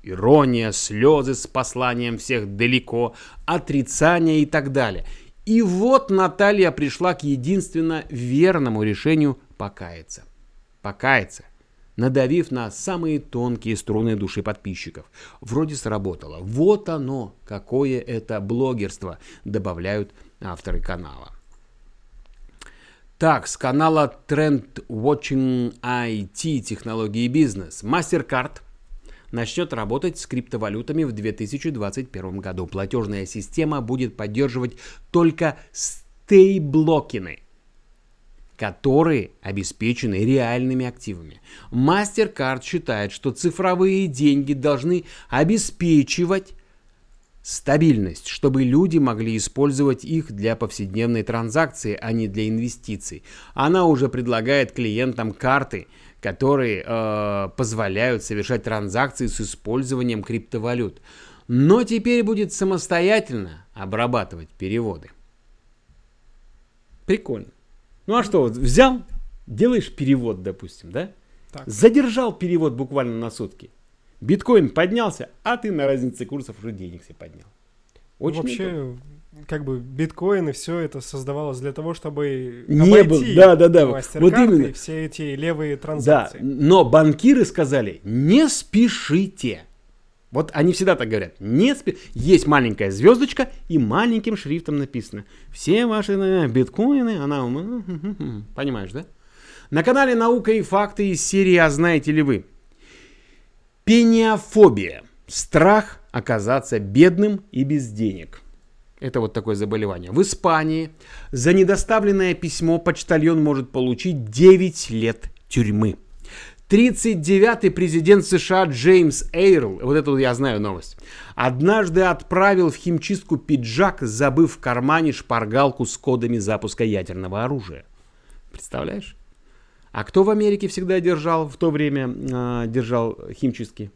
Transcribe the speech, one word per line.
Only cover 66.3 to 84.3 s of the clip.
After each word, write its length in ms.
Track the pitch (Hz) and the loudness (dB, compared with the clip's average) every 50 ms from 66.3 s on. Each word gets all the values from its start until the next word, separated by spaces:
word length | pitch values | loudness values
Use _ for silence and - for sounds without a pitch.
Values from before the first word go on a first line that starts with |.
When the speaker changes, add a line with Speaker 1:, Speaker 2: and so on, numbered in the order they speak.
| _ _ _ - - _ _ _ _ _ _ _ - _ _ | _ _ _ -20 -20 _ _ _ _ _ _ _ -20 _ _
Speaker 1:
Прикольно. 440 | - 185 214 - - 127 104 98 - _ _ _ _ - _ _ _ _ _ _ | -2 -2 -2 -2 -8 -10 -10 -10 -16 _ _ _ _ -20 _ _ _ _ _ _
Ну 100 | - 214 | -2 0
а 80 | 240 226 | 0 0
что, 200 | - - 170 131 | 2 2 2 2
вот 100 | 117 110 | 2 -2
взял, 480 | 123 139 143 131 180 262 262 254 240 - - - - - - - - - | 0 0 4 6 6 6 6 4 -2 -8 -10 -10 -10 -10 -12 -16 -20 -16
делаешь 460 | - 110 104 214 247 254 214 - - - | -14 -2 0 2 2 2 0 -2 -4 -8
перевод, 500 | - 139 131 139 127 120 113 101 90 90 | -4 0 2 2 2 0 -4 -6 -6 -8
допустим, 500 | 98 92 - - 90 - - - 85 90 | -10 -10 -12 -16 -20 -20 -20 -20 -10 -8
да? 180 | 135 175 202 - _ _ _ _ _ - - | -8 -8 -8 -14 _ _ _ _ _ -20 -20
Speaker 2:
Так. 120 | - 143 131 | -20 -16 -12
Speaker 1:
Задержал 680 | - 107 101 - 226 226 285 262 240 214 254 254 226 | -12 -2 4 4 6 6 6 2 2 0 -2 -2 -2
перевод 400 | 160 - 175 175 175 165 160 151 | -4 -6 -4 -2 0 0 0 0
буквально 460 | 120 123 135 123 139 139 131 120 113 | -2 -4 -8 -4 -2 -4 -2 -2 -6
на 120 | 113 117 117 | -6 -8 -8
сутки. 400 | - - 113 95 - _ - - _ _ _ _ _ _ _ _ _ _ | -8 -10 -12 -12 -12 _ -20 -20 _ _ _ _ _ _ _ _ _ _
Биткоин 480 | 107 113 180 - - - 247 208 156 117 | 0 0 0 0 2 4 4 4 4 4
поднялся, 600 | - 160 175 185 214 240 233 196 - - - - _ _ _ | 0 0 0 0 0 -2 -2 -4 -6 -8 -16 -18 _ _ _
а 140 | 214 240 | -4 -4
ты 120 | 240 240 214 | -4 -4 -6
на 160 | 190 151 139 | -4 -2 0
разнице 400 | 139 139 131 123 127 - - 123 | 0 0 0 -2 -6 -6 -8 -12
курсов 300 | - 139 143 123 - 101 98 | -10 -10 -12 -12 -14 -18 -14
уже 120 | 101 117 | -14 -14
денег 320 | 107 92 92 87 87 85 - | -12 -12 -14 -16 -16 -18 -20
себе 120 | - 82 | -20 -20
поднял. 320 | _ 85 82 - 80 80 _ _ _ _ _ _ _ _ _ _ _ _ _ _ _ | _ -20 -20 -20 -20 -20 _ _ _ _ _ _ _ _ _ _ _ _ _ _ _
Speaker 2:
Ну, 80 | - | -6
Speaker 1:
Очень 100 | 165 151 | -4 -4
Speaker 2:
вообще, 300 | 165 165 254 240 220 190 | -4 -6 -6 -6 -6 -6
Speaker 1:
удобно. 340 | 185 175 156 135 127 123 123 135 143 147 151 _ - - 151 147 | -6 -6 -8 -8 -10 -12 -16 -20 -20 -20 -20 _ -20 -20 -20 -12
Speaker 2:
как 180 | - 156 151 147 | -10 -10 -8 -6
бы 140 | 135 131 123 | -6 -8 -8
биткоин 680 | 120 131 135 131 160 160 - - 175 190 208 - 175 | -8 -12 -6 -6 -6 -6 -6 -6 -2 -2 0 0 -2
и 40 | 170 151 | -4 -6
всё 260 | - - - 170 170 | -8 -8 -8 -6 -6
это 220 | 165 156 - 139 | -6 -8 -10 -12
создавалось 580 | 123 - - 135 131 135 139 147 151 147 131 127 | -14 -12 -12 -12 -10 -8 -8 -8 -8 -8 -8 -8
для 140 | 131 143 135 | -10 -10 -10
того, 200 | 151 156 165 165 | -8 -8 -10 -10
чтобы 720 | - - 156 147 143 147 143 135 131 127 123 120 120 - - | -10 -12 -10 -6 -6 -4 -4 -4 -6 -8 -10 -14 -14 -4 0
Speaker 1:
Не 320 | 151 151 160 185 208 214 | 4 6 8 10 10 10
Speaker 2:
обойти 80 | 190 156 | 10 8
Speaker 1:
было, 260 | 165 151 127 131 135 | 6 2 2 4 8
да, 200 | 165 190 190 175 | 10 10 10 10
да, 100 | 156 170 | 10 8
да. 140 | 170 165 170 | 8 8 8
Speaker 2:
MasterCard 380 | 147 135 139 135 123 - - 156 | 6 6 2 -4 -6 -8 0 4
Speaker 1:
Вот 120 | 156 180 | 4 6